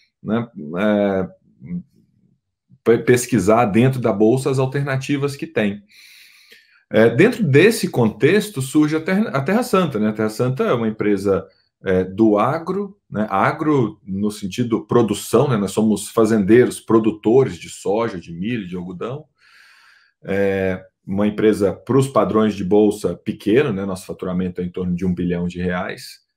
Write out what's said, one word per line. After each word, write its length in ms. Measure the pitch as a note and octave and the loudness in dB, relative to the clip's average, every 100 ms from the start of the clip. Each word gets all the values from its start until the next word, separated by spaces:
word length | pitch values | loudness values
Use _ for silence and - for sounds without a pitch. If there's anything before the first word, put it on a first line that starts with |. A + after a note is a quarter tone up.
| _ _ | _ _
né, 240 | - A2+ A#2 - D2 F2 | -6 -4 -6 -12 -10 -2
é, 500 | G#2+ G#2 G2+ F#2+ F#2 - _ _ D2 F2 - _ _ _ _ _ _ _ _ _ | 0 2 2 0 -4 -10 _ _ -12 -12 -12 _ _ _ _ _ _ _ _ _
pe-, 160 | A2+ A#2 | 2 2
pesquisar 640 | B2 B2 - A2+ F#2 A2+ A#2 | 4 2 2 0 4 4 4
dentro 340 | G#2 C3 C3 | 4 2 2
da 140 | A#2 | -2
Bolsa 360 | G2+ A2 C3 C#3+ | 2 2 2 0
as 100 | C3+ | -2
alternativas 760 | C3 C#3 C#3+ C3 - C#3+ C#3 C#3 | -2 -4 -4 -4 -4 -2 -4 -6
que 120 | D#3+ | -6
tem. 340 | A#2 G#2 G2+ - _ - - - _ _ - _ _ _ | -2 -2 -4 -12 _ -20 -20 -20 _ _ -20 _ _ _
É, 200 | A2 A2+ | 2 4
dentro 340 | B2+ A3 B3 | 4 2 2
desse 460 | E3 C3+ G3+ A3+ - | 4 6 6 4 -2
contexto 720 | - A2 - C#3 G#3 - C#3 | 0 0 2 2 2 0 -6
surge 340 | C3 D#3 D3+ D#3 | -2 2 2 0
a 60 | |
Terra, 280 | D#3+ F#3+ A3 | -2 -2 -2
a 120 | C#3 | -2
Terra 220 | C#3 G#3+ | -2 -2
Santa, 360 | A#3+ F#3+ E3+ A2 | 0 0 0 0
né? 100 | G#2+ | -2
A 40 | |
Terra 160 | G#2+ G#2+ | -2 -4
Santa 340 | - B2+ C3 | -2 -2 -2
é 100 | A3 | 0
uma 140 | B2 A2+ | 0 -2
empresa, 600 | G#2+ G#2 G2 G2 F#2 - _ _ _ | -2 0 0 0 -2 -2 _ _ _
é, 200 | F#2+ F#2 | -2 0
do 340 | F#2 G2 A2 G2+ | 0 2 4 4
agro, 600 | A#2 D#3+ E3 G2+ C#3 - _ | 2 -2 -6 -6 -8 -14 _
né? 180 | G#2 G#2+ | -6 -4
Agro 720 | G2 B2 D3 D#3 C#3+ G#2+ - - | 0 0 0 0 0 0 -6 -10
no 260 | F#2+ G#2 | -6 -4
sentido 540 | - G2 F#2 A#2+ G#2 - | -6 -8 -6 -2 -4 0
produção, 640 | A#2 G#2+ G2 - A2+ C#3+ | 0 2 -2 0 2 2
né? 80 | A2 | 0
Nós 140 | F#2+ | -2
somos 360 | - A2 G2+ - | 0 0 0 -2
fazendeiros, 720 | A#2 G#2+ A2 F#2+ A#2 A2 - | 0 2 2 4 6 4 0
produtores 800 | - A2+ G#2+ - G#2+ B2+ A2+ E2+ | 0 2 2 -2 2 2 2 -4
de 120 | F2 | -14
soja, 500 | - F#2 G#2 A#2 F#2+ | -10 -4 -4 -4 -8
de 120 | E2 | -12
milho, 360 | E2+ G#2 A#2+ F2+ | -10 -6 -6 -8
de 80 | F2+ | -10
algodão. 500 | F2+ F2+ G#2+ C#3+ D#3 _ _ _ _ _ _ _ _ _ | -10 -10 -10 -10 -16 _ _ _ _ _ _ _ _ _
É, 600 | - G2 G2 G2 F#2+ F#2 - _ - | -6 -2 -2 0 -2 -4 -10 _ -8
uma 220 | G2 G#2 | -2 -2
empresa 460 | G#2 G#2+ F#2+ G2 | 2 2 2 0
pros 340 | - - C3 C3+ | -2 0 0 2
padrões 480 | A2 F#2 G#2+ G#2+ F#2+ | 0 2 2 0 -2
de 80 | |
bolsa 500 | F#2 G#2 G#2+ G2+ F#2 | 2 4 4 2 -4
pequena, 580 | F2 - - - A#2+ D3 | -6 -10 -6 0 2 2
né? 140 | F#2+ G2 | -2 -6
Nosso 200 | F2+ - | -8 -12
faturamento 560 | E2 F#2 F2+ F#2 F2 | -10 -6 -4 -4 -6
é 20 | |
em 80 | F2+ | -8
torno 240 | F#2 F2+ F2 | -6 -4 -2
de 100 | F#2 | -2
um 80 | |
bilhão 340 | F2 F2 F2 F2 | -2 -2 -2 -4
de 140 | F2 | -4
reais, 600 | F2+ F2+ G2+ - - - _ | -4 -4 -6 -10 -16 -20 _